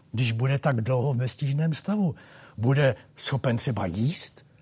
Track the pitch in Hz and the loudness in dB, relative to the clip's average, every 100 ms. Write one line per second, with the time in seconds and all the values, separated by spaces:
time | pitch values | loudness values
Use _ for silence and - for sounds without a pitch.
0 | - 107 120 113 131 139 156 120 110 127 | -8 -2 0 0 0 2 2 0 0 0
1 | 143 120 127 - 139 143 165 147 - 208 | 0 0 -2 -2 -2 0 0 -2 -2 0
2 | 185 - - - - - 117 139 139 - | 0 -2 -14 -20 -18 -2 2 4 4 2
3 | - - - 131 131 117 - 104 95 90 | -10 -6 -2 0 0 0 0 -2 -2 0
4 | 131 180 - - - _ | 0 0 -4 -10 -20 _